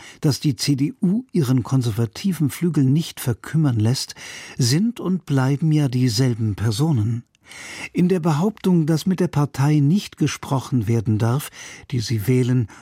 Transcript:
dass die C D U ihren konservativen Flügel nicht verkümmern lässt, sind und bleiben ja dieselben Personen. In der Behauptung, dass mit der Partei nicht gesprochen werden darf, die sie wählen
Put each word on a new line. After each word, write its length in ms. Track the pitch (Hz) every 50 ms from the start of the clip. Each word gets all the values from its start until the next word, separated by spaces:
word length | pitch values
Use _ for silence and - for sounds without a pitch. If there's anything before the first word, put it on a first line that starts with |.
| - - - -
dass 180 | - 156 131 -
die 160 | - 156 123
C 220 | - - - 147
D 160 | 123 143 156 - -
U 240 | - 175 190 233 262 _ -
ihren 280 | 190 143 117 131 127
konservativen 880 | 110 - 135 131 117 120 104 107 117 110 - - - 196 175 - 156 127
Flügel 340 | - - 170 180 151 156 135
nicht 340 | 131 135 160 156 - - -
verkümmern 580 | - 127 113 - - - - 160 156 143 120
lässt, 380 | 110 107 113 127 - - - - - - - - - - - -
sind 440 | - 131 117 131 165 214 240 226 -
und 240 | - 170 190 175 -
bleiben 480 | - 143 135 127 131 143 135 165 160 151
ja 160 | 151 147 131
dieselben 680 | 123 127 127 127 110 107 135 127 117 107 110 107 101
Personen. 680 | - 101 117 107 107 147 165 151 113 104 113 117 120 - _ _ _ _ - - - - - - - - - -
In 160 | - 175 180
der 100 | 190 180
Behauptung, 680 | 151 175 147 143 180 220 214 - - 190 180 170 156
dass 220 | 143 165 151 -
mit 120 | 190 185 -
der 80 | 180
Partei 520 | 165 - 147 147 135 - - 135 147 151 151
nicht 380 | 139 139 175 208 - - -
gesprochen 680 | - 156 139 - - - - 143 131 - - 135 123 104
werden 300 | 101 117 117 98 113 107
darf, 320 | 104 110 113 120 143 - - - - - - - - - -
die 100 | - 120
sie 280 | 110 - 117 110 98
wählen 400 | 127 127 127 127 123 127 127 117 - - -